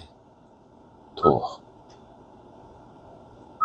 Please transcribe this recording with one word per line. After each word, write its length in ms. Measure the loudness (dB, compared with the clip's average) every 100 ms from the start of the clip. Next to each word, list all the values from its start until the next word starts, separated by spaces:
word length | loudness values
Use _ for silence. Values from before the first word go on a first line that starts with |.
| -16 -20 -20 -20 -20 -20 -20 -20 -20 -20 -16 6
도어, 440 | 8 8 4 -4 -16 -20 -20 -20 -20 -20 -20 -20 -20 -20 -20 -20 -20 -20 -20 -20 -20 -20 -12 2